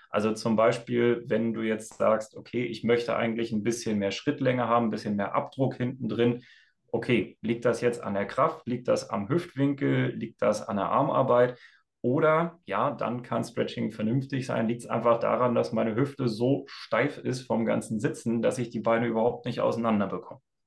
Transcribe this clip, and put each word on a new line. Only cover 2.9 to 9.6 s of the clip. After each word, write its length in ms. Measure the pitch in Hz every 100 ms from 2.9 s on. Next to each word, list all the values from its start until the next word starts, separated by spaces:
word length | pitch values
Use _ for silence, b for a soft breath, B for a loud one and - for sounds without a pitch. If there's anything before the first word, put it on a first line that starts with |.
| 120 120 -
eigentlich 360 | 117 113 117
ein 100 | 110
bisschen 360 | 107 113 - 104
mehr 120 | 98
Schrittlänge 580 | 98 - 147 131 127 117
haben, 180 | 117 117
ein 40 |
bisschen 260 | 110 110 101
mehr 180 | 101
Abdruck 400 | - - - 135 -
hinten 320 | 123 127 113
drin.“ 340 | 113 120 120 B B B B _
Okay, 440 | 113 - 117 - -
liegt 240 | 107 113
das 160 | 123 117
jetzt 200 | 123 -
an 120 | 104
der 120 | 98 101
Kraft? 400 | - 156 - -
Liegt 180 | 123 -
das 240 | 113 -
am 180 | 110 101
Hüftwinkel? 840 | 165 - 131